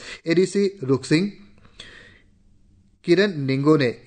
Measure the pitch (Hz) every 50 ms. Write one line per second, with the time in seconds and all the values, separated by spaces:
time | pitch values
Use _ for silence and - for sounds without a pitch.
0 | - - - - _ 165 165 170 190 - - 202 202 190 196 - 131 127 135 127
1 | 127 - 151 160 190 208 - - - - - - _ - _ _ - - - -
2 | - - - _ _ _ _ _ _ _ _ _ _ _ _ _ _ _ _ _
3 | _ 170 170 175 202 208 180 147 139 131 135 135 139 151 156 151 139 120 104 -
4 | -